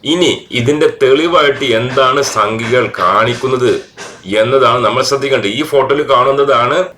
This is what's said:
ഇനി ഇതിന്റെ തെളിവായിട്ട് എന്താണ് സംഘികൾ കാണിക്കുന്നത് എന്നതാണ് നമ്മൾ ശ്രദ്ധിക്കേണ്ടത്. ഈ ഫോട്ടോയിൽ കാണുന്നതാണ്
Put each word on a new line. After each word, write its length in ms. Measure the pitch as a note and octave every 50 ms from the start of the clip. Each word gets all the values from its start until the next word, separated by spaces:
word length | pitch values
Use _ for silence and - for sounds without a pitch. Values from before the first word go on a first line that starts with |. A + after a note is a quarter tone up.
| -
ഇനി 440 | B2 D#3+ F3+ F3 C3+ G2 - - -
ഇതിന്റെ 380 | - B2 A#2 B2+ D3 D3+ D#3 - - - C3+
തെളിവായിട്ട് 640 | B2+ C3+ D3 D#3+ E3+ E3+ E3 D3 C#3 C3+ - C#3+
എന്താണ് 560 | C3 A2+ A2 A#2 B2+ B2+ C3+ C3+ B2+ C3 C#3+
സംഘികൾ 680 | C3+ C3+ - A2+ G#2 G#2+ A2 A2+ A2+ A2+ A#2+ B2+ A#2 - - -
കാണിക്കുന്നത് 840 | F2+ F2+ F#2+ G#2 A2+ A#2+ A#2+ A#2 - B2+ B2+ B2 B2+ A#2 F#2+ D#2+ - - _ - - - - - - F#2 G2+
എന്നതാണ് 480 | G#2+ A2 A#2+ C3 C3+ B2+ A#2 A#2 B2+ A#2
നമ്മൾ 180 | G#2 A#2 B2+ C3
ശ്രദ്ധിക്കേണ്ടത്. 460 | C3 C#3 C3+ C3+ C#3 C3+ B2 G2+ G2+
ഈ 140 | G#2+ C3 D3+
ഫോട്ടോയിൽ 400 | - D3 C#3 B2+ B2+ C#3+ D3 D3
കാണുന്നതാണ് 800 | C#3+ C3+ B2 B2+ C#3 C3+ C#3 C#3 C#3 C3 A#2 A#2+ B2 C#3+ F3 F#3 F#3 -